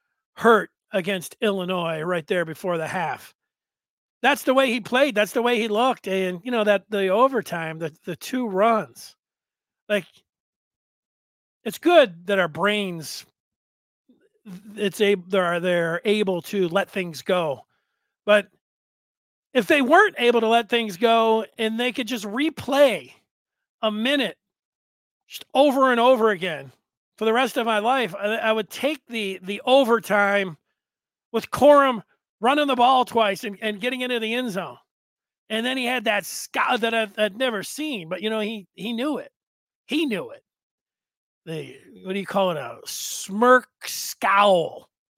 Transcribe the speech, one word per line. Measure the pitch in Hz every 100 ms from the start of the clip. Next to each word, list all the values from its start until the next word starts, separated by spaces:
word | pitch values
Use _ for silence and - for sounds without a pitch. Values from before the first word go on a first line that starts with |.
| _ _ _ -
hurt | 226 220 165 _ _
against | 202 175 190 - -
Illinois | 226 196 180 185 170 160
right | 160 180 151
there | 180 160
before | 160 190 170
the | 156
half. | 185 160 123 - _ _ _ _ _ _ _ _ _
That's | 247 285
the | - 262
way | 269
he | 233
played. | 185 247 294
That's | 208 208
the | 254
way | 233 247
he | 226
looked. | 208 254 247 208
And, | 190 185 180
you | 247
know, | 240
that, | 208 202 -
the | 208 190
overtime, | 196 262 262 - 170 160 160
the, | 165 151 -
the | 170
two | - 254 233
runs, | 185 220 226 143 - - _ _ _ _ _ _ _ _
like, | 208 - _ _ _ _ _ _ _ _ _ _ _ _ _ _ _
it's | - -
good | 320 349 247 170 175
that | 196
our | 175
brains, | 151 196 208 196 170 143 - - _ _ _ _ _ _ _ _ 240 _ _ 214 185 214 202
it's | 202 -
a-, | 202
they're, | 202 175 196 175 175
they're | 180 175 165 170 220
able | 214 196 180
to | - 202 180
let | 180 180
things | 202 180 143
go. | - 180 160 - - _ _ _ _ _ -
But | 208 202 _ _ _ _ _ _ _ _ _ _
if | 254 208
they | 302
weren't | 247 330 415 -
able | 240 240
to | 226
let | 233 233
things | 240 220 170
go | 226 226 226 220 220 -
and | 220 226
they | 247
could | - 214
just | 240 202
replay | 220 311 - - 277 277 185 123 - _ _ _ _ _ _
a | 220
minute | 214 233 285 214 - _ _ _ _ _ _ _ _ _
just | - -
over | 254 294 269 262
and | 240
over | 240 262 220
again | 190 180 147 135 _ _ _ _ _
for | 220
the |
rest | 226 254 285
of | 226
my | 214
life, | 214 269 220 190
I, | 202 220
I | 220
would | 220 208
take | - 269 302 _
the, | 233 196 185
the | 185 202 -
overtime | 262 240 233 - 208 202 202 190 151 _ _ _ _ _ _ _
with | 226 -
Corum | - 285 285 269 226 - _ _ _
running | 226 294 285
the | 247
ball | 247 262 247
twice | 233 214 190
and, | 220 190
and | 220 208
getting | 240 254
into | 247 240
the | 220
end | 233 254
zone. | 185 156 120 _ _ _ _ _ _ _
And | 220
then | 240 262
he | 240
had | 254 220
that | 208 175
scowl | - - 269 247 254
that | 226
I've, | 226 214 214
I'd | 214 196
never | 262 214
seen, | 170 - 311 240 160
but, | 180
you | 214
know, | 220
he, | 214 220 185
he | - 196
knew | 233 277 247
it. | - _ _ _ _ _ _
He | 302 311
knew | 196 123
it. | - _ _ _ _ _ _ _ _ _ _ -
The, | 160 135 135 - 185
what | 185
do | 196
you | 190
call | 196 185
it? | 156
A | 143 - -
smirk | - - - - 196 240 254 - _ -
scowl | - - - 208 196 208 185 156 - - _ _